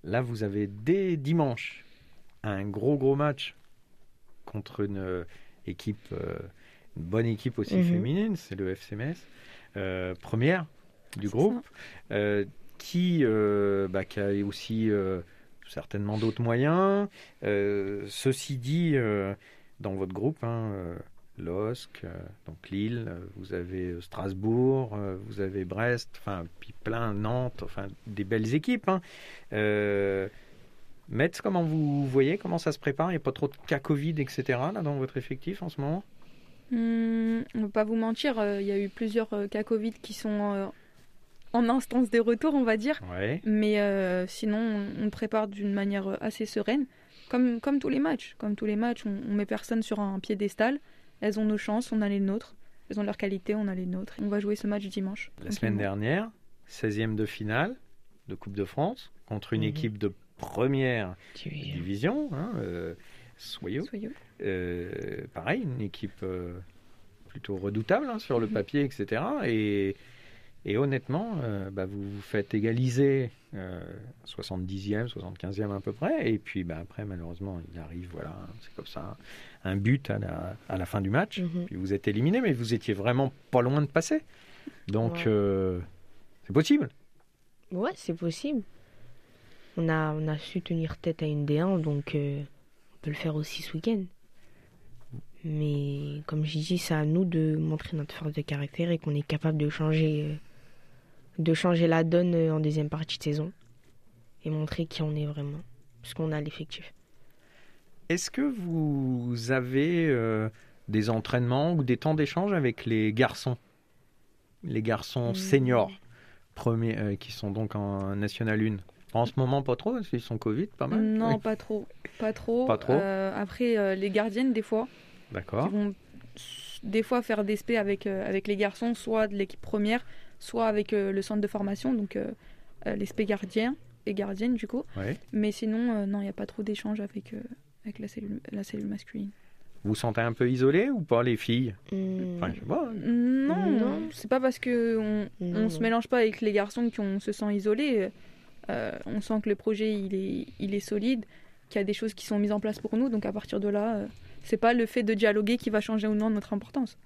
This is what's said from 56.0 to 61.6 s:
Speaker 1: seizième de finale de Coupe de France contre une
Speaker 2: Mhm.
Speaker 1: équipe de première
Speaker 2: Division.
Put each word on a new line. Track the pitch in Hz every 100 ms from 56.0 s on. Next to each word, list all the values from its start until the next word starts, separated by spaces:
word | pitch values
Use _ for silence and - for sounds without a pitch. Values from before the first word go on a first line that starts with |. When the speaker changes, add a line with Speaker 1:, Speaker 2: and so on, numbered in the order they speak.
| 110 170 220 - - - -
Speaker 1:
seizième | - 110 104 113
de | 107 107
finale | - 107 113 180 254 - - - - -
de |
Coupe | 95 - 98
de |
France | 95 - 165 254 - - -
contre | 107 -
une | 110
Speaker 2:
Mhm. | 107
Speaker 1:
équipe | 151 120 104
de | 104 - - -
première | - - 127 135 131 117 95 90 -
Speaker 2:
Division. | - 151 147